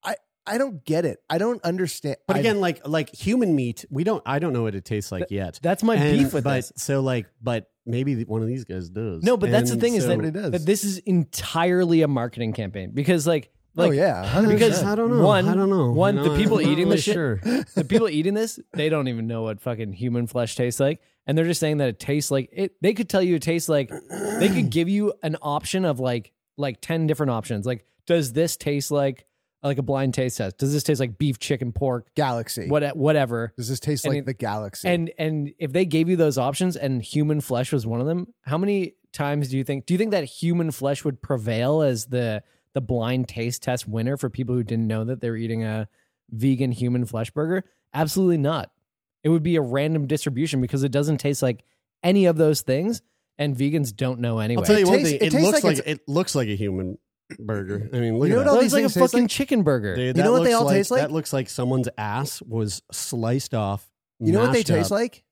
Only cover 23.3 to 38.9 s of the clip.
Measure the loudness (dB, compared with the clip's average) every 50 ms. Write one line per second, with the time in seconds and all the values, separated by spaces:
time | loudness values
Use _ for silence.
23.3 | 2 0 0 0 -2 -2 0 2 2 2 0 0 -6 -14 -12 -12 -10 -6 -4 -4
24.3 | 0 2 2 2 4 2 0 0 0 0 0 2 0 0 0 0 -2 _ -4 -6
25.3 | -6 -4 -4 -2 -2 -2 -4 -2 -2 0 0 0 0 0 -2 -2 -2 -2 -4 -8
26.3 | _ _ _ _ _ -6 -6 -6 -6 -8 -6 -4 -2 0 2 0 0 0 0 0
27.3 | 0 -2 -4 -4 -6 -4 -4 -4 -6 -6 _ _ _ _ _ 0 2 2 2 0
28.3 | 0 0 0 0 -2 -4 -4 -4 -2 -2 -2 -2 0 0 0 0 -2 -4 _ _
29.3 | _ _ _ _ _ _ -4 -4 -2 -2 -2 -2 0 0 0 0 0 0 -2 -2
30.3 | -2 -4 -6 -6 -4 _ -2 0 0 0 0 0 0 0 0 -4 -2 -2 -2 -2
31.3 | -2 -2 -2 -4 -2 -2 -2 -4 -4 -2 -2 -2 -2 -4 -6 _ _ -2 0 0
32.3 | 0 -2 -4 -6 -8 -8 -4 0 0 0 0 0 -2 0 2 2 4 4 2 0
33.3 | -2 -4 -4 -6 -8 -10 -6 -6 -6 -6 -2 -4 -4 -2 -2 -2 -2 -2 -4 -6
34.3 | -6 -4 -4 -4 -4 -4 -6 -8 -10 -6 -2 0 0 0 -2 -4 -6 -6 -4 -2
35.3 | -2 -2 -4 -6 -6 _ -8 -2 0 0 0 2 2 2 2 2 4 4 4 2
36.3 | 4 2 0 -2 0 0 -2 -2 -2 -2 -2 -2 -2 -2 -4 -2 -2 0 0 2
37.3 | 0 -2 -2 -2 -2 -2 -2 0 -2 -2 -2 -2 -4 -2 -2 -2 -2 -4 -6 -8
38.3 | -14 _ _ -4 -2 -2 0 0 0 0 -2 -4